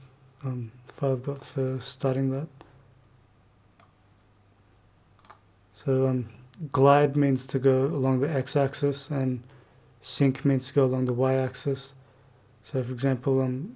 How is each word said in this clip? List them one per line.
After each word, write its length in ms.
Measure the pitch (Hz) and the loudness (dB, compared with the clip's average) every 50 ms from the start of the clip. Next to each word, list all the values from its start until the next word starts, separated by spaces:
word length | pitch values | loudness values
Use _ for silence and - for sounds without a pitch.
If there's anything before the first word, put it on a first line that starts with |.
| - - - _ _ - _ _ - | -20 -20 -20 _ _ -20 _ _ -8
um, 300 | 135 127 123 117 110 - - - - | -8 -6 -6 -8 -10 -12 -18 -20 -20
the 60 | - | -10
file 200 | - 143 139 135 | -4 -2 -2 -2
I've 100 | 123 120 | -2 -4
got 220 | 143 143 135 - | -8 -8 -8 -12
for 340 | - - 139 131 131 131 127 | -10 -6 -4 -4 -4 -4 -6
starting 520 | 117 - - - - 135 135 131 135 135 | -8 -10 -10 -4 -2 -2 0 0 0 -2
that. 180 | 131 135 151 160 - - - - - - - _ _ _ _ _ _ _ _ _ _ _ _ _ _ _ _ _ _ _ - _ _ _ _ _ _ _ _ _ _ _ _ _ _ _ _ _ _ _ _ _ _ _ _ _ _ _ _ - - _ _ _ _ _ _ _ | -2 -4 -6 -10 -14 -20 -20 -20 -20 -20 -20 _ _ _ _ _ _ _ _ _ _ _ _ _ _ _ _ _ _ _ -20 _ _ _ _ _ _ _ _ _ _ _ _ _ _ _ _ _ _ _ _ _ _ _ _ _ _ _ _ -20 -20 _ _ _ _ _ _ _
So, 340 | _ - - 139 131 131 135 | _ -10 -4 -2 0 2 2
um, 220 | 131 127 127 120 98 - - - - - - 165 139 - | 0 0 -2 -4 -6 -12 -20 -20 -20 -14 -14 -12 -4 2
glide 420 | 127 135 139 143 147 147 147 135 | 4 6 8 8 6 6 4 2
means 300 | 147 143 139 135 127 - | 2 2 2 2 0 -2
to 140 | - - 135 | -4 -4 2
go 260 | 123 135 131 131 131 | 2 4 4 4 2
along 340 | 143 170 156 127 135 131 127 | 0 -2 0 0 0 2 2
the 100 | 131 156 | 0 0
x-axis 800 | 160 135 135 - - 147 139 135 139 - 147 143 139 143 - - | 0 -2 -4 -2 0 0 0 0 0 -2 -2 -2 -2 -2 -6 -6
and 320 | 151 139 135 131 127 120 - - - - - _ _ - _ - _ _ | -4 -2 -2 -2 -4 -6 -10 -16 -20 -20 -20 _ _ -20 _ -20 _ _
sync 420 | - - - - 147 135 131 - - | -4 -2 2 4 4 2 2 2 2
means 240 | 143 139 127 123 - | 2 2 2 0 0
to 60 | - | 2
go 100 | 147 135 | 2 4
along 220 | 127 127 131 123 | 4 2 0 0
the 80 | 123 123 | -2 0
y-axis. 800 | 120 131 131 131 131 131 127 123 - - 147 139 135 - - - - - _ _ _ _ _ _ _ _ _ _ _ _ | 2 2 2 2 2 0 -2 -4 -4 -4 -4 -4 -4 -6 -12 -16 -20 -20 _ _ _ _ _ _ _ _ _ _ _ _
So 200 | - - 131 123 | -8 -6 -4 -4
for 80 | 117 | -4
example, 500 | 127 120 127 139 131 123 - 143 135 135 | -6 -2 0 0 0 0 0 0 2 2
um, 340 | 131 127 127 127 147 214 254 | 2 0 -2 -4 -6 -10 -12